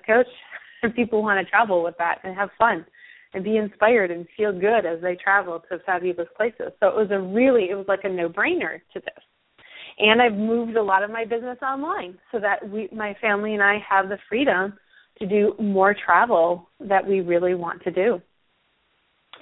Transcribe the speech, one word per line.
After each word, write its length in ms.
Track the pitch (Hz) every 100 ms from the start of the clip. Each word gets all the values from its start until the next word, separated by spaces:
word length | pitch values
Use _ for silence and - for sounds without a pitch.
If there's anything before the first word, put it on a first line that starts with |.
| -
coach, 220 | 226 247 - - - - -
<laughs> 140 | 226 233
people 260 | 240 214
wanna 220 | 214 196 180
travel 380 | 202 226 175
with 140 | 170 170
that 220 | 170 -
and 120 | 190 185
have 140 | 196 -
fun 280 | 226 175 - _ - - _
and 100 | 196
be 140 | 196 214
inspired 520 | 208 - 220 233 180
and 180 | 170 175 -
feel 160 | 208
good 340 | 180 202 226 170
as 140 | 165
they 140 | 180 175
travel 480 | 196 196 180 165 -
to 80 | 165 -
fabulous 420 | 180 180 175 170 -
places. 380 | 233 - - -
So 80 | 196
it 80 | 214
was 160 | 202
a 80 | 196
really, 500 | 185 208 262 240 180
it 60 | 196
was 120 | 196
like 160 | 190
a 60 | 196
no-brainer 720 | 185 170 180 254 349 170 160 _
to 60 | 180
this. 240 | - - _ _ _ _ - - - -
And 200 | 214 233
I've 140 | 240
moved 420 | 202 220 233 233 220
a 40 |
lot 220 | 202 190
of 80 | 208
my 140 | 226 220
business 340 | 233 247 247
online 560 | 269 269 311 415 185 185 _
so 80 | 226
that 280 | 202 196 214
we, 220 | 208 208
my 220 | 220 208 202
family 320 | 220 202 214
and 80 | 214
I 160 | 202 208 -
have 220 | 196 190
the 80 | 196 -
freedom 460 | 226 277 180 196 202 _ _ _ -
to 80 | 190
do 260 | 208 208 -
more 340 | 208 190 190
travel 760 | 208 - 175 240 180 170 175 - -
that 260 | 214 196 190
we 160 | 190
really 320 | 175 170 180
want 300 | 180 170 175
to 80 | 185
do. 300 | 180 214 180 - _ _ _ _ _ _ _ _ _ _ -